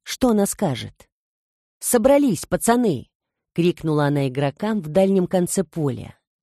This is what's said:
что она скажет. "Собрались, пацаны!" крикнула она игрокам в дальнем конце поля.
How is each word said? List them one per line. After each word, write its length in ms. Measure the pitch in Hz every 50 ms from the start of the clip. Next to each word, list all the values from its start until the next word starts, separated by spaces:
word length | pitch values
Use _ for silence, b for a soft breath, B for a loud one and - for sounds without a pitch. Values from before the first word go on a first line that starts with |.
| _
что 260 | - - - 262 247
она 160 | 220 208 202
скажет. 640 | - - - 208 160 127 110 110 101 - - _ _ _ _ _ _ _ _ _ _ _ _ _ _ _ _
"Собрались, 680 | - - - 233 214 269 285 285 285 254 175 - -
пацаны!" 600 | - 180 175 - 226 233 247 247 208 147 113 - - _ _ _ _ _ _ _ _ -
крикнула 520 | - 165 180 160 - 151 160 151 151 147
она 200 | 143 147 143 139
игрокам 540 | 131 127 143 143 139 - - 208 214 220 208
в 80 | 156 151
дальнем 360 | 151 190 190 196 196 190 180
конце 380 | - - 180 180 - - 196 180
поля. 560 | - - 165 151 139 117 110 95 - - _ _ _ _ _